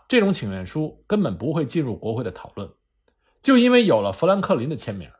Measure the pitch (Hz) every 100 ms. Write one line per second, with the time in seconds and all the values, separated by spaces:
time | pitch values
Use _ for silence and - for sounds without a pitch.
0 | - 247 202 185 107 95 90 156 156 -
1 | - 208 151 92 175 160 135 165 135 92
2 | 107 113 113 - - - 101 _ _ _
3 | _ _ _ _ - 262 247 247 208 113
4 | 101 95 175 202 185 160 131 143 - 98
5 | -